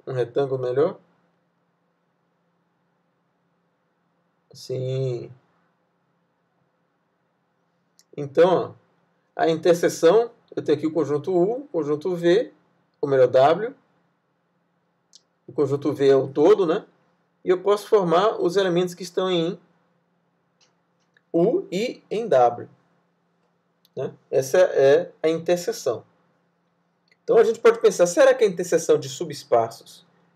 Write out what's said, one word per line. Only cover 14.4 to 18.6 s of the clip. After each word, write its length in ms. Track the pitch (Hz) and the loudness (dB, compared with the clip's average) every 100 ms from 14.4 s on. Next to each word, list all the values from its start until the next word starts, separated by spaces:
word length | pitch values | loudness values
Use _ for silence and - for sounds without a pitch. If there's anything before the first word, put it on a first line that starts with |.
| _ _ _ _ _ _ _ _ _ _ - | _ _ _ _ _ _ _ _ _ _ -10
O 60 | |
conjunto 400 | - 139 143 151 | -4 -2 -2 -4
V 160 | 147 139 | 0 2
é 80 | 135 | 2
o 100 | 131 | 2
todo, 400 | 147 160 208 170 | 2 4 4 0
né? 180 | 135 - _ _ _ _ _ | -4 -8 _ _ _ _ _
E 60 | 139 | -4
eu 120 | 123 | -2
posso 240 | 196 208 - | 0 -2 0
formar 540 | 214 180 165 208 - | 0 2 2 0 0
os 160 | 175 | -2
elementos 380 | 185 | 0